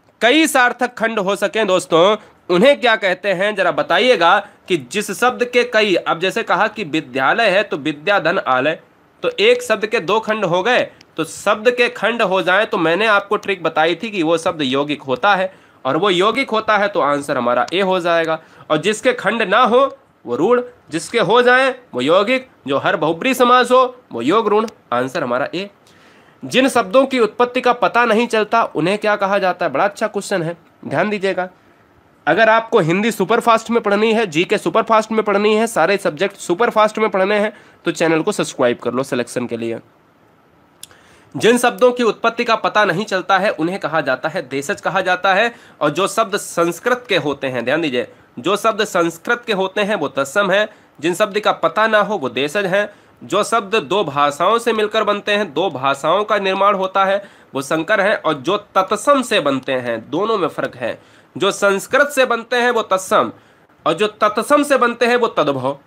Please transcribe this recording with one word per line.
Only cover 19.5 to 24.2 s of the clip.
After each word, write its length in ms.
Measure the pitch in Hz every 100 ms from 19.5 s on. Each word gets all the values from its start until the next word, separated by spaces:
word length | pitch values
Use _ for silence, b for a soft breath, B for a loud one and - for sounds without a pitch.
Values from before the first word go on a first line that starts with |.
| 214
हो 200 | 240 247 277 - _ _
वो 120 | - 120
रूढ़, 240 | 190 247 247 - -
जिसके 280 | 156 - 233
हो 200 | 180 240
जाए 320 | 247 254 262 262 -
वो 60 | 123
यौगिक, 480 | 131 180 202 262 254 _ 131
जो 120 | 139
हर 180 | 156 190
बहुब्री 360 | 156 170 254
समास 360 | 254 247 254 247
हो 120 | 254 254 - _
वो 100 | 117